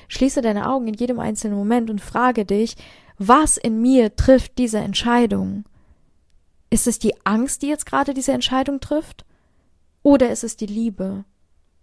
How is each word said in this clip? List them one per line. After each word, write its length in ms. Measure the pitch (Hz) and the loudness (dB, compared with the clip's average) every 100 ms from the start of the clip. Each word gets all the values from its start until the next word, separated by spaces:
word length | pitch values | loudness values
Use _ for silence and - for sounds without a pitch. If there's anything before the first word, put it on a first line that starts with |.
| - | -16
Schließe 320 | - 262 285 | -2 0 0
deine 280 | 233 208 - | -2 -2 -2
Augen 180 | 269 226 | -2 -4
in 60 | |
jedem 260 | 214 240 240 | -4 -4 -2
einzelnen 380 | 220 214 214 202 | -4 -6 -4 -4
Moment 320 | 202 240 226 | 0 0 0
und 120 | 208 | -6
frage 440 | - 214 254 233 196 | -6 0 0 0 0
dich, 300 | 202 226 - - - _ - | 0 -2 -4 -20 -20 _ -6
„Was 400 | 196 262 311 - | 4 6 6 0
in 240 | 233 220 | -2 0
mir 340 | 240 262 220 - | 4 4 4 2
trifft 420 | - 262 - - | 6 6 4 -4
diese 220 | 247 220 | -2 -2
Entscheidung? 840 | - 202 233 240 233 196 190 196 208 _ _ _ _ _ _ _ _ _ _ | -4 -2 0 2 2 0 -4 -8 -12 _ _ _ _ _ _ _ _ _ _
Ist 180 | 226 - | 0 0
es 120 | 226 | -2
die 260 | 220 - - | -2 -4 -2
Angst, 360 | 214 262 - | -2 -2 -4
die 60 | 285 | -4
jetzt 180 | 294 - | -4 -4
gerade 280 | 269 285 | -2 -2
diese 200 | 269 262 | -2 -2
Entscheidung 460 | 254 247 262 269 277 | -2 -2 -2 -2 -4
trifft? 460 | - 294 - - - _ _ _ _ _ _ _ | -4 -4 -4 -14 -20 _ _ _ _ _ _ _
Oder 260 | 285 277 247 | 2 4 4
ist 120 | 220 | 0
es 140 | 226 - | -8 -10
die 80 | 208 | -8
Liebe?“ 580 | 208 226 190 190 196 202 _ _ _ _ _ | -4 -6 -6 -8 -8 -14 _ _ _ _ _